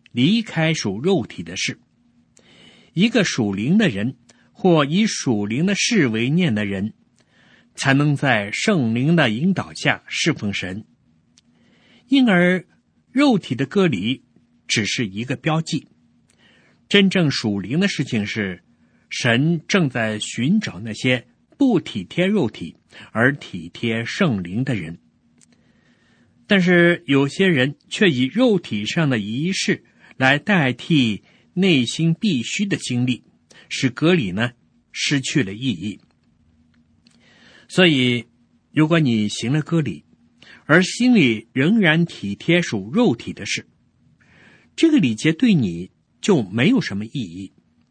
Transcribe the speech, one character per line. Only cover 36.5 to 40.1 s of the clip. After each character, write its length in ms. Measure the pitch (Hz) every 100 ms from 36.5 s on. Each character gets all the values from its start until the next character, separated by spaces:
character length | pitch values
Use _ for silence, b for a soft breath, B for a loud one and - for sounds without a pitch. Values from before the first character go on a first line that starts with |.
| _ _ _ _ _ _ b b b b b b
所 220 | - 180
以， 380 | 139 127 120 - _ _ _ _
如 160 | 139 151
果 140 | 165
你 280 | 143 113 104
行 240 | - 117
了 80 | 151
割 200 | 143 165
礼， 240 | 127 76 _